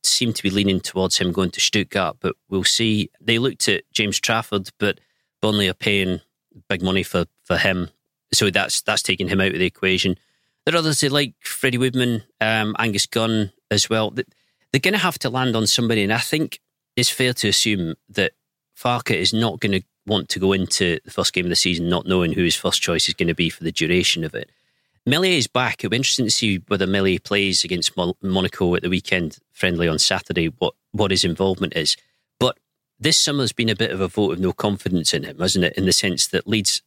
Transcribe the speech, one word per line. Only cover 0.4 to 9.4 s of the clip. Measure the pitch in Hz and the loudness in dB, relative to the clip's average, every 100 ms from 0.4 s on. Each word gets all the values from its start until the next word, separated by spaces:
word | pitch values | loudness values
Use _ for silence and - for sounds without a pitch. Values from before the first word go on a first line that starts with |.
be | 98 | 0
leaning | 98 98 92 | 2 2 0
towards | - 95 92 - | -2 -2 0 0
him | 92 | 0
going | 87 92 | 0 -2
to | - | 0
Stuttgart, | - 107 92 101 85 - | 0 0 0 -2 -2 -4
but | 92 - - | -6 -6 -4
we'll | 95 | -2
see. | 82 - 113 107 - _ | 0 2 2 2 -2 _
They | 110 117 | 0 0
looked | 127 - - | 0 0 0
at | 92 - | 0 -2
James | - 104 - | -2 -2 -2
Trafford, | - 113 - 101 95 - | -2 -2 -2 -4 -4 -2
but | 104 - _ _ _ _ | -2 -2 _ _ _ _
Burnley | 107 107 95 | 0 2 0
are | |
paying | 92 - 101 92 87 - _ _ - - | 0 0 2 0 -2 -8 _ _ -14 -6
big | 92 | -2
money | 92 95 | 0 0
for, | 87 90 85 _ | 0 -2 -2 _
for | - 87 | -2 0
him. | 101 90 82 _ _ _ _ | 0 0 -4 _ _ _ _
So | - 104 | 0 2
that's, | 98 - - | 2 0 -2
that's | - 104 | -2 -2
taking | - 92 92 | -2 -2 -2
him | 95 | 0